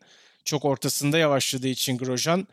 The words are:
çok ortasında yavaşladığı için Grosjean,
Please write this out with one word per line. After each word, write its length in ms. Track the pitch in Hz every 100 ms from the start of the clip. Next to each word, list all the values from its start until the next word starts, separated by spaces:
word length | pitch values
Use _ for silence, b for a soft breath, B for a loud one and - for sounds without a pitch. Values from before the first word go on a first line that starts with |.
| b b b b -
çok 200 | 147 147
ortasında 520 | 135 139 - 143 160
yavaşladığı 500 | 151 139 - 131 131
için 300 | 127 - 123
Grosjean, 500 | 131 123 143 180 196